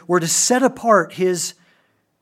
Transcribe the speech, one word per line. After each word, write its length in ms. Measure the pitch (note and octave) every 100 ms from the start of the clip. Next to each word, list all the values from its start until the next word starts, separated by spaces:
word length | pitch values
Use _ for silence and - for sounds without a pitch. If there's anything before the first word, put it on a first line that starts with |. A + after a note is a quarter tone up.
| -
we're 120 | F3
to 80 | E3
set 340 | - - B3
apart 520 | B3 - A#3 G#3 E3
his, 400 | - F#3 F3+ - - _ _ _ _ _ _